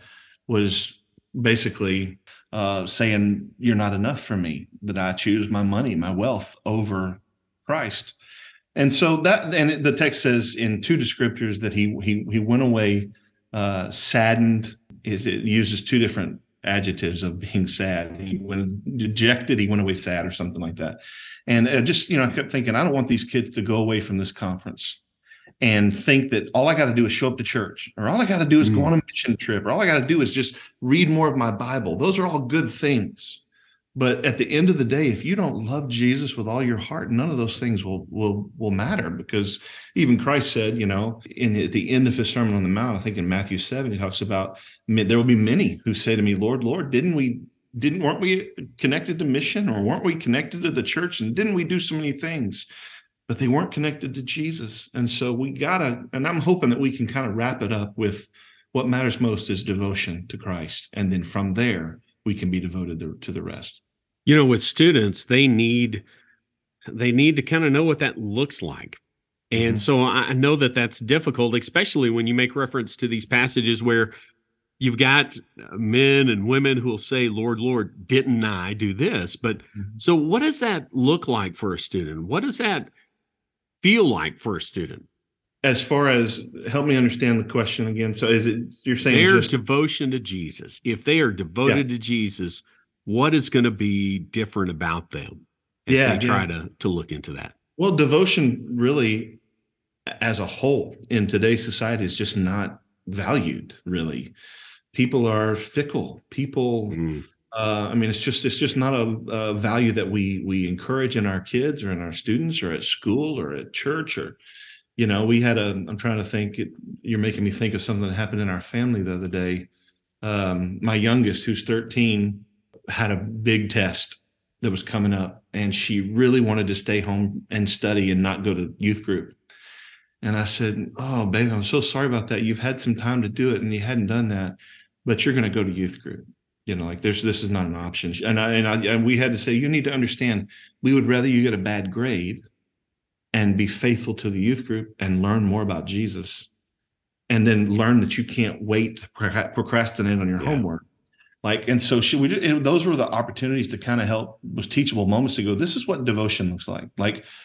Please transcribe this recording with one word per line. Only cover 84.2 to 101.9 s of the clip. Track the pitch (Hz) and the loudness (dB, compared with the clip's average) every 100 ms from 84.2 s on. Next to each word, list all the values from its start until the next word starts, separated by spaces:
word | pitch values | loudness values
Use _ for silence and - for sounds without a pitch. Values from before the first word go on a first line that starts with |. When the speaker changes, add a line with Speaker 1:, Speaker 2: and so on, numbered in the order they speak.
| 78 - | -2 -6
Speaker 2:
for | 113 87 | -6 -4
a | |
student? | - 95 80 - - _ _ _ _ _ | -6 -8 -8 -10 -20 _ _ _ _ _
Speaker 1:
As | 139 120 | 0 2
far | - 143 143 | 2 2 4
as, | 123 113 - - - - | 4 2 -2 -12 -12 -4
help | 143 147 | -2 2
me | 131 | 4
understand | 123 120 123 117 | 4 2 2 2
the | 110 | 0
question | 127 107 - 110 | -2 -2 -2 -2
again. | 110 110 | -2 -2
So | 104 113 | 0 4
is | 117 117 | 4 4
it, | 113 - - | 0 -6 -8
you're | 135 123 | -4 0
saying | 135 127 | 4 6
Speaker 2:
Their | 185 190 | 8 6
Speaker 1:
just | - | 4
Speaker 2:
devotion | 131 110 139 156 - 135 | 0 2 2 2 0 -2
to | 127 | -2
Jesus. | 98 95 80 - - - | -4 -8 -8 -10 -14 -8
If | 123 107 | -4 -2
they | 143 160 | 2 2
are | 131 | 2
devoted | 95 82 95 135 139 131 | 0 -4 0 2 2 0
Speaker 1:
Yeah. | 123 | -4
Speaker 2:
to | |
Jesus, | 113 120 104 - 90 - - _ _ _ | -2 -2 -2 -4 -6 -8 -12 _ _ _
what | - 110 147 | -4 2 4
is | 156 135 | 4 2
gonna | 127 120 | 2 2
be | 104 104 101 98 98 | 2 -2 0 -2 -4
different | 82 110 107 104 92 | -6 -6 -4 -2 -4
about | 78 85 82 - | -2 -4 -4 -6
them | 76 - - - _ _ _ - | -12 -12 -16 -20 _ _ _ 0
as | |
Speaker 1:
Yeah, | 135 131 101 | 4 4 2
Speaker 2:
they | 120 | 2
try | 104 | 0
Speaker 1:
yeah. | 90 | 0
Speaker 2:
to, | 82 85 - | -6 -10 -4
to | 104 | -2
look | 87 80 | -2 -4
into | 76 78 | -10 -10
that? | 71 - - _ - | -12 -14 -18 _ -2
Speaker 1:
Well, | 190 | 0
devotion | 156 139 151 185 - 135 127 - | 4 4 4 4 4 2 0 -4
really | 120 120 147 113 107 110 - _ _ _ _ _ _ - - | 0 2 2 2 0 -6 -16 _ _ _ _ _ _ -14 -4
as | 113 101 | -2 -2
a | 92 | -4
whole | - 135 127 - - - | -2 0 0 -2 -12 -2
in | 117 101 | 0 2
today's | 104 110 117 | 2 4 2
society | - - 113 | 0 -4 -2